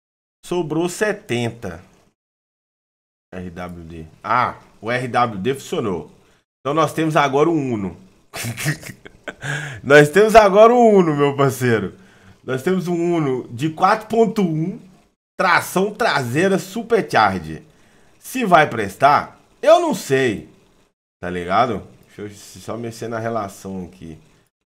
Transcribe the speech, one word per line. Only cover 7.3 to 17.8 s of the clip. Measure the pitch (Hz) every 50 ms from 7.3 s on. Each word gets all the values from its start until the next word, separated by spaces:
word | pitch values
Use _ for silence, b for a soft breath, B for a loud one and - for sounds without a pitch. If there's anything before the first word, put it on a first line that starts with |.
| 131 143 156 170
um | 165 151 135 127 117
Uno. | 104 95 90 87 - - - _ _ _ _ - - - 117 110 - - 151 156
<laughs> | - - - - - - - _ _ - - - - 131 143 147 147 147 143 127 98
Nós | - 127 143 147 147 147
temos | 147 196 214 220 202
agora | 226 214 196 185 208 220 233
um | 247 247 233 220 208
Uno, | 190 175 160 147
meu | 143 143 143 131
parceiro. | 135 139 135 120 - 127 123 113 104 98 90 - b b b b b b b b b b
Nós | - 131 -
temos | - 185 190 180 160
um | 180 175 170 170 175 170
Uno | 165 151 135 131 120 -
de | - 123 117 147 160
quatro | 160 - 185 196 220 220 -
ponto | - 226 233 226 - 220 214 190
um, | 165 156 156 165 190 226 - - - - _ _ _ _ _ _ _ _
tração | - 185 180 165 147 - - - 180 196 208
traseira | 185 - 233 185 143 143 123 117 123 156 190 196 190 165
supercharge. | - - - 233 220 - 233 196 - - 151 117 107 98 95 90 78 78 78 73 - b b b